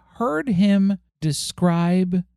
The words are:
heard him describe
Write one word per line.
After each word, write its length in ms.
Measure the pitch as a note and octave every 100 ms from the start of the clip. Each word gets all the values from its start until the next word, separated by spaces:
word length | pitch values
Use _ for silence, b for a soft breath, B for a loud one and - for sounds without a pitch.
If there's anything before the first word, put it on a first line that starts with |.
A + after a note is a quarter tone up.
| - -
heard 340 | A#3+ D#4 C#4+
him 480 | F3 G3+ G3 G3 F#3+ - _
describe 1040 | D#3 C#3+ - - F3+ E3+ E3+ F3+ F#3 F3+ -